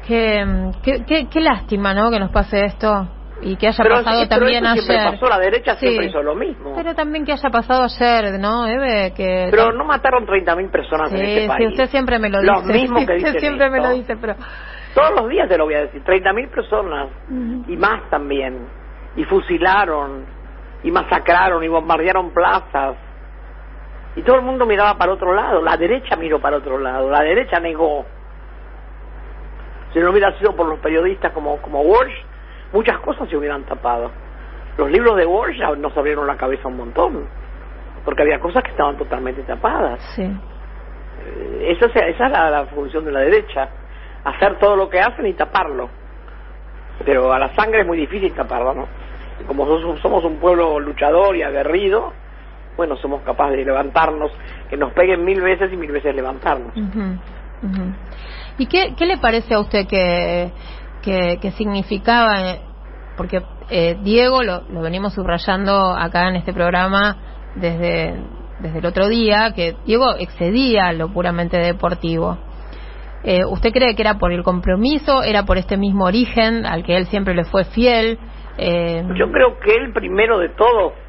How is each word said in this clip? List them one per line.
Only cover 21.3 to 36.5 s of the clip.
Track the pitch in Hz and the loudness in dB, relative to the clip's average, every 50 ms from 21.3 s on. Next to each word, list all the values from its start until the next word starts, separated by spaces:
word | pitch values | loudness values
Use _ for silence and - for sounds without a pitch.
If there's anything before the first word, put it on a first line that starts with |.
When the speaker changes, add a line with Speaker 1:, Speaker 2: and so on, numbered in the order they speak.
| 170 175 190 190 180 165 160 | 4 6 6 4 2 2 0
Speaker 2:
y | |
bombardearon | 160 165 165 160 165 165 156 160 185 185 185 180 170 - | 2 0 0 2 2 2 2 4 2 2 2 0 0 2
plazas. | 175 175 190 196 190 - - - 147 135 135 131 - - - - - - - - - - - - - - - - - - - - - - - - | 2 4 4 2 2 0 -2 -2 0 0 0 -4 -6 -14 -18 -18 -18 -18 -18 -18 -18 -18 -18 -18 -18 -18 -16 -16 -16 -16 -16 -16 -16 -16 -12 -10
Y | - | -2
todo | - - 254 | 4 6 6
el | 262 247 | 6 6
mundo | 254 262 254 247 | 2 0 2 2
miraba | 226 208 196 208 208 196 | 4 4 4 6 4 4
para | - 180 180 | 4 2 2
otro | 190 185 185 180 185 | 2 2 2 2 2
lado, | 202 240 - - 160 | 2 2 2 2 2
la | 160 160 170 | 4 2 2
derecha | 165 170 180 233 269 180 - 208 | 2 2 2 2 0 0 -2 -4
miró | 165 165 160 156 147 | -2 0 0 0 2
para | 147 143 147 | 2 0 0
otro | 143 139 143 131 135 | 0 -2 -2 -4 -2
lado, | 135 127 127 131 131 135 | -2 -2 0 0 0 2
la | 143 147 151 | 4 4 4
derecha | 156 175 233 262 - 185 170 | 4 4 2 2 2 -2 -2
negó. | 170 170 160 151 165 151 147 143 - - - - - - - - - - - - - - - - - - - - - - - - - - - - - - - - - - - - - - - | -2 -2 0 0 2 2 2 -2 -6 -10 -16 -18 -18 -18 -18 -18 -18 -18 -18 -18 -18 -18 -18 -18 -18 -18 -16 -16 -16 -16 -16 -16 -14 -14 -14 -14 -14 -14 -14 -14 -14 -14 -14 -14 -14 -2 0
Si | 165 | 2
no | 170 180 | 2 4
hubiera | 190 208 196 196 185 | 6 6 6 4 2
sido | - 196 214 - | 2 0 0 2
por | - 165 | 2 0
los | 160 156 147 | 0 0 -2
periodistas | - 156 160 160 170 185 196 - - 165 | -2 2 2 4 2 2 0 0 -2 -4
como, | - 160 147 147 147 147 | -2 -2 -4 -4 -4 -4
como | - - 147 139 | -6 -4 0 2
Walsh, | 147 160 202 240 262 - - - - - - - - - - - - - - | 4 6 6 6 6 2 -4 -12 -14 -16 -18 -18 -18 -18 -18 -18 -16 -2 -2
muchas | 202 226 - - - | 2 2 2 0 0
cosas | - - - - 185 165 | -4 -6 -4 -4 -6 -4
se | 165 | -4
hubieran | 147 147 147 143 139 135 | -4 -2 -2 -4 -6 -6
tapado. | - - - - 123 120 117 117 117 - - - - - - - - - - - - - | -8 -10 -4 -2 -2 0 0 -2 -6 -8 -14 -16 -16 -16 -16 -16 -14 -14 -14 -14 -10 -2
Los | - 147 139 | -2 0 4
libros | 151 208 240 233 220 | 4 6 6 6 6
de | 190 165 | 6 4
Walsh | 170 175 214 254 381 302 | 4 2 2 0 -2 -4
ya | 254 196 170 147 | -2 -2 -2 -2
nos | 143 147 147 - | -2 -4 -4 -2
abrieron | 156 139 147 151 147 143 | 0 0 0 0 0 -2
la | 143 139 | -2 -2
cabeza | 131 135 131 | -2 -2 -2